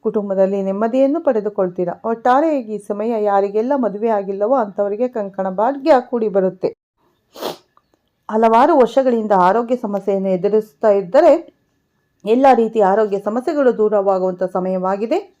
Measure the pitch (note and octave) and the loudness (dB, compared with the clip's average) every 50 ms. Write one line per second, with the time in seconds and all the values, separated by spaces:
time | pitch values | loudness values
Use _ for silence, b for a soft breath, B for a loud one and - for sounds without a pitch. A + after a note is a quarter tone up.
0 | _ A3 G#3+ A3 G3+ G3+ G3 F#3+ F#3+ F#3+ G3 G3+ F#3+ F#3+ G3 G3 A3 A#3 A3 C4 | _ -4 -4 -4 -4 -2 0 0 2 2 0 -2 -4 -4 -4 -2 -4 -2 0 2
1 | C4+ C#4 C#4+ E4 E4 D4 B3 A3 G3+ G#3+ G3+ - F#3+ F#3 F3+ - F3+ E3+ - - | 2 2 0 0 0 0 -2 0 -2 -4 -2 -2 -4 -2 -2 -4 -6 -6 -6 -8
2 | _ A3+ A#3 A#3 A3+ B3+ B3 C4+ D#4 E4 D4+ C#4 A#3 G#3+ G#3+ G#3 G#3 _ G#3+ G3+ | _ -6 -6 -2 0 0 2 2 2 0 -2 -2 -4 -6 -10 -12 -8 _ -8 -6
3 | G#3+ A#3 A#3+ A3 G#3 G#3 G3 G3 G3 G3+ G3 G#3+ A3 B3+ C#4+ C#4 B3 G#3 F#3 G#3 | -4 -4 -4 -2 -2 0 2 2 0 0 -2 -2 -2 0 -2 -2 -2 -2 -4 -4
4 | G#3+ A#3 A3 G3+ G3 F#3+ G3 G3 G#3 G#3+ C4+ C4+ A3+ G3+ F#3+ - G3+ G3+ G3+ G#3 | -2 -2 -2 -2 -2 -4 -4 -4 -2 0 0 0 -2 -4 -4 -4 -4 -4 -2 -4
5 | B3 B3 B3 A#3 G#3 G3 F#3+ - F#3+ F#3+ F#3+ F#3 G#3 A#3+ C#4 C#4+ C4 D#4+ D4+ B3+ | -6 -6 -4 -8 -8 -8 -8 -6 -6 -6 -2 -2 -2 -2 -2 -2 2 2 2 2
6 | B3 - - A#3+ A3 G#3+ F#3 G3 F#3 F#3 F3+ - - - - _ _ _ _ _ | 2 -2 -4 -4 -4 0 0 0 0 0 -4 -4 -6 -8 -8 _ _ _ _ _
7 | _ _ _ _ _ _ B B B B B B B B _ _ _ _ _ _ | _ _ _ _ _ _ B B B B B B B B _ _ _ _ _ _
8 | _ _ _ _ _ - G#3 A3 A3+ A3+ A3+ A3+ B3+ D4+ E4+ C#4+ B3 A3+ A3+ C4+ | _ _ _ _ _ -6 -2 0 2 4 4 4 4 4 6 4 4 4 2 0
9 | C4+ B3+ A#3+ A3+ G#3+ G#3+ G#3 F#3+ F3+ F3+ G3 A3+ A#3+ A#3 B3+ B3 B3 G#3 G3+ G3 | 2 2 0 0 0 2 2 4 4 4 4 2 0 -2 -4 -4 -4 -6 -6 -4
10 | G3 - G3 G3 F#3+ G3 F#3 F#3 F3 G3+ G3+ A3 G#3+ G#3+ _ _ - A3 G3+ G3+ | -2 -2 -2 -2 0 -2 -2 0 0 0 0 0 -2 -2 _ _ 2 2 2 2
11 | F#3+ F3 F#3 C4+ E4 E4 C#4 E4+ - - _ _ _ _ _ _ _ _ _ _ | 0 0 2 4 6 6 4 4 0 -10 _ _ _ _ _ _ _ _ _ _
12 | _ _ _ _ _ F#3+ A3 B3 C4+ C#4 B3+ A3+ A#3 A3 A3 A3 G3+ F#3 F#3+ G#3+ | _ _ _ _ _ 0 0 4 6 4 6 4 2 0 2 2 2 4 4 2
13 | A3 G#3 G3 G3 G3 G#3 G#3 A#3+ B3 - E4 D4 C#4 B3 A3+ F#3 G#3+ G#3+ G#3 G#3 | 0 0 -2 -4 -4 -4 -4 -4 -4 -4 -2 2 2 2 2 2 0 0 2 0
14 | G3 G3+ F#3+ F#3+ F#3 F#3 F#3 F#3 F#3 F#3 - F#3+ F3+ F#3 F#3 F#3 F3+ F#3 G3 G3 | 2 2 0 0 0 -4 -2 -4 -6 -4 -4 -4 -4 -2 -4 -4 -2 -4 -4 -4
15 | G#3+ A3+ C#4+ F#4+ G4+ - _ _ | -2 -4 -4 -4 -4 -8 _ _